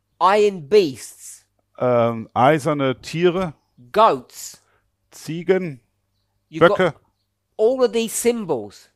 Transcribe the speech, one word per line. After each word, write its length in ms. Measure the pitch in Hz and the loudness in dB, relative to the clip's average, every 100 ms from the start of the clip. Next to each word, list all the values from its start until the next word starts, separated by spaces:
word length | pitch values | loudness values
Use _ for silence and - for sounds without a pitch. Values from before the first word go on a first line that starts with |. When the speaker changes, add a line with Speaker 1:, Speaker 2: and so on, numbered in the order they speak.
| _ _ | _ _
Speaker 1:
iron 480 | 180 208 208 190 143 | 0 2 2 0 2
beasts, 760 | 208 165 123 - - - - _ _ _ - | 2 2 -6 -18 -20 -20 -20 _ _ _ -4
Speaker 2:
ähm, 520 | 127 120 117 117 110 | 0 2 0 -2 -6
eiserne 680 | 110 127 156 139 147 135 123 | 2 2 2 -2 -2 -4 -4
Tiere, 520 | - 156 175 185 180 - _ _ 123 | -8 0 0 0 -8 -12 _ _ -6
Speaker 1:
goats. 720 | - 220 139 120 - - - _ _ _ _ _ | 2 2 2 -6 -20 -20 -20 _ _ _ _ _
Speaker 2:
Ziegen, 680 | - - 165 175 185 180 131 _ _ _ _ _ _ _ | -20 -12 -10 -2 -2 -2 -12 _ _ _ _ _ _ _
Speaker 1:
You've 180 | 156 170 | 2 2
got 100 | 202 | 4
Speaker 2:
Böcke. 160 | 180 - _ _ _ _ _ - | 0 -2 _ _ _ _ _ 0
Speaker 1:
all 240 | 220 262 240 | 0 2 0
of 80 | |
these 200 | 226 226 | 0 -4
symbols. 760 | - 240 240 185 131 104 - _ | -2 -2 -2 -4 -6 -6 -18 _